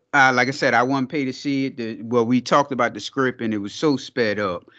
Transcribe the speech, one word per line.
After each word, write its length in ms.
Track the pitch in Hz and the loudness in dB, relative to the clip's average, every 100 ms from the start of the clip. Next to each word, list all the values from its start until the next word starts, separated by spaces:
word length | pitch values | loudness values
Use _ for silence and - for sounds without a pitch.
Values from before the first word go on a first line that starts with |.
| _ | _
uh, 180 | 143 131 | 4 6
like 140 | 123 127 | 4 0
I 40 | |
said, 220 | 135 135 | 0 2
I 100 | 117 | 2
wasn't 260 | 127 135 127 | 2 0 -2
paid 160 | 151 131 | -4 -4
to 80 | |
see 340 | 127 147 135 135 | -6 -4 -4 -4
it. 100 | - | -6
The, 240 | 113 113 | -8 -8
well, 220 | 113 123 113 | -2 0 2
we 160 | 127 | 2
talked 300 | 117 151 139 | 4 2 2
about 220 | 127 117 | 0 -2
the 60 | 104 | -2
script, 420 | - 139 127 - | -8 -2 -2 -2
and 120 | 113 | -4
it 60 | 107 | -4
was 140 | 101 | -6
so 220 | - 160 131 | -2 0 0
sped 400 | - 131 113 104 | -4 -2 0 0
up 300 | 98 85 - | -2 -4 -10